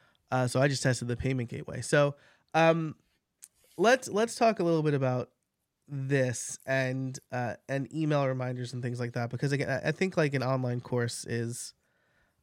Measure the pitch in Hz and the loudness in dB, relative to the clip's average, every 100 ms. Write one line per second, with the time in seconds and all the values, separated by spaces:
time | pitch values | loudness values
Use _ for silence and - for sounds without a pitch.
0 | _ _ - 131 123 131 139 131 135 123 | _ _ -4 0 2 2 2 2 0 0
1 | 123 120 127 131 120 135 151 - 113 151 | -2 -4 -2 -2 -4 -8 -10 -10 0 4
2 | 143 139 _ _ _ 160 165 165 156 - | 4 0 _ _ _ 2 4 4 0 -8
3 | _ _ _ _ - _ _ - 202 254 | _ _ _ _ -20 _ _ 0 4 4
4 | - 190 226 - 226 214 170 165 151 143 | 2 -2 -2 2 2 2 2 2 2 2
5 | 131 127 - _ _ _ _ _ - 143 | 0 -2 -4 _ _ _ _ _ -12 -8
6 | 135 139 127 113 - - - 131 131 131 | 0 2 2 -2 -8 -10 -2 0 0 -2
7 | 131 131 - 123 120 - - 139 135 156 | -4 -8 -8 -4 -4 -4 -4 -4 -4 -2
8 | 151 147 135 131 127 127 123 127 123 120 | 0 2 2 0 -4 -4 -6 -6 -6 -4
9 | 120 120 120 123 143 139 135 131 - - | -4 -4 -4 -2 0 0 0 -2 -2 0
10 | 190 180 151 139 127 135 127 123 - 123 | 0 2 2 2 0 0 0 -2 -2 0
11 | 117 - - 117 117 120 - - _ _ | 0 -4 -6 -4 -4 -6 -12 -16 _ _
12 | _ _ _ _ | _ _ _ _